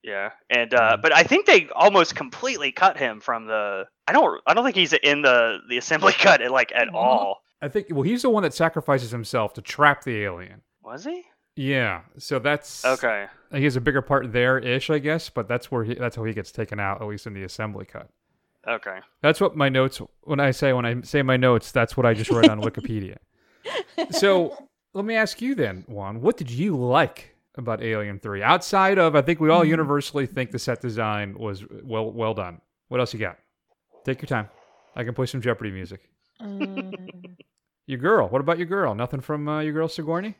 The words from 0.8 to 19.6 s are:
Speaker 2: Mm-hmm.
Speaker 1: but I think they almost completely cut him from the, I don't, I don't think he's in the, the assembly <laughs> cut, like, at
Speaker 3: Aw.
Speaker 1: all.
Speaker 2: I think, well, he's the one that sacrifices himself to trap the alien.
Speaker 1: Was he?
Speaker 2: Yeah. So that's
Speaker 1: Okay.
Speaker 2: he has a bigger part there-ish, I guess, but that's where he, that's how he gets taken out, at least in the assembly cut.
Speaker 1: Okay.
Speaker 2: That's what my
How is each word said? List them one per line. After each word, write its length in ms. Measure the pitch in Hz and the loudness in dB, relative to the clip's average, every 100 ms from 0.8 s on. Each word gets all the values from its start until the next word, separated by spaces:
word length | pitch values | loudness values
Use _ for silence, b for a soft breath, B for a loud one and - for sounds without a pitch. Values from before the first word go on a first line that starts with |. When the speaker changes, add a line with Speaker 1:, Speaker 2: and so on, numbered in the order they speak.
| 110 | 4
Speaker 2:
Mm-hmm. 80 | 107 | 4
Speaker 1:
but 100 | 139 | 6
I 80 | 151 | 4
think 200 | 170 311 | 6 4
they 240 | 415 254 151 | 6 6 6
almost 400 | - 190 196 165 | 4 6 6 2
completely 580 | - 135 - 262 220 143 | -2 -10 -8 -6 -4 -6
cut 240 | - 190 - | 2 2 4
him 240 | 131 107 | -4 -2
from 260 | - 117 110 | -4 -4 -2
the, 400 | 110 104 98 95 _ - | -2 -2 -4 -8 _ 2
I 60 | |
don't, 280 | 175 214 82 - | 4 4 2 2
I 80 | |
don't 100 | 185 | 2
think 120 | 254 185 | 2 2
he's 160 | 165 | 2
in 260 | 156 143 147 | 4 2 4
the, 360 | 143 123 113 101 - | 6 6 4 0 -4
the 80 | 120 | -6
assembly 360 | - 160 190 | -2 2 2
<laughs> 60 | - | 6
cut, 220 | 196 147 123 | 6 6 4
like, 220 | 131 117 | 0 0
at 140 | 120 117 | 0 -2
Speaker 3:
Aw. 20 | 107 | 2
Speaker 1:
all. 460 | 120 123 101 98 _ _ | 2 2 0 -6 _ _
Speaker 2:
I 80 | 147 | -6
think, 200 | 208 202 | -6 -4
well, 120 | 151 | -2
he's 200 | 143 240 | 0 0
the 80 | 254 | 2
one 120 | 214 | 2
that 100 | 175 | 0
sacrifices 560 | - 165 165 - 135 120 | 0 0 0 0 0 0
himself 420 | 120 110 123 107 | -8 -4 -2 -2
to 80 | - | -6
trap 420 | - - 147 139 | -14 4 4 4
the 180 | - 110 | -4 -4
alien. 380 | 101 87 92 98 _ _ | -4 -8 -14 -20 _ _
Speaker 1:
Was 220 | - 127 | -16 -14
he? 180 | 233 359 - _ _ - | -10 -12 -14 _ _ -8
Speaker 2:
Yeah. 460 | 135 135 117 87 - - | -2 0 -2 -4 -12 -20
So 200 | - 135 | -6 -2
that's 460 | 127 147 - - | 0 -2 -4 -4
Speaker 1:
Okay. 420 | 127 131 123 107 101 - _ | 0 0 0 -4 -8 -16 _
Speaker 2:
he 120 | 143 | -2
has 100 | 143 | 0
a 60 | 127 | 2
bigger 200 | 120 135 | 0 0
part 280 | 127 139 127 | 0 -2 0
there-ish, 580 | 117 123 131 123 127 - | 0 2 0 0 -2 0
I 80 | 151 | -2
guess, 280 | 143 165 - | 0 -4 -4
but 180 | - 117 | -8 -4
that's 240 | 120 - | -4 -4
where 100 | 127 | -4
he, 100 | 110 | -4
that's 200 | 123 120 | -4 -6
how 80 | 117 | -6
he 80 | 113 | -6
gets 200 | 107 95 | -6 -10
taken 260 | - 110 104 | -8 -8 -6
out, 220 | 98 98 | -6 -6
at 60 | 107 | -8
least 180 | 104 113 | -10 -12
in 60 | |
the 80 | 98 | -12
assembly 420 | 92 - 107 98 | -12 -8 -10 -8
cut. 240 | 95 - - _ _ _ _ _ - | -14 -16 -18 _ _ _ _ _ -6
Speaker 1:
Okay. 320 | 113 - 95 - _ | -6 -6 -14 -16 _
Speaker 2:
That's 180 | 147 160 | 0 2
what 160 | 190 | 0
my 120 | 156 | 2